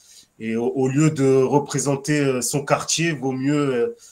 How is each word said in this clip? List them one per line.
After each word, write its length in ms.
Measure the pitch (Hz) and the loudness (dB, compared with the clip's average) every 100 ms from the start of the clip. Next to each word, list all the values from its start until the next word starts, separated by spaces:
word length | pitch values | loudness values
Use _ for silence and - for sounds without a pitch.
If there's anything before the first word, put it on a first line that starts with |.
| _ - - - | _ -20 -20 -12
Et 160 | 110 113 | -6 -2
au, 120 | 120 | -2
au 200 | 135 131 | 0 0
lieu 240 | 135 156 | 2 2
de 320 | 151 135 135 | 2 4 4
représenter, 800 | 127 143 143 143 131 139 - 151 | 4 2 0 -2 -2 -2 0 0
euh, 200 | 139 127 | 0 0
son 220 | 117 143 | -2 -4
quartier, 480 | - 147 - - 170 | 0 -2 0 -2 -2
vaut 220 | 143 131 | -2 -4
mieux, 400 | 131 139 147 143 | -2 0 0 0
euh, 220 | 120 117 117 - | 0 -2 -4 -16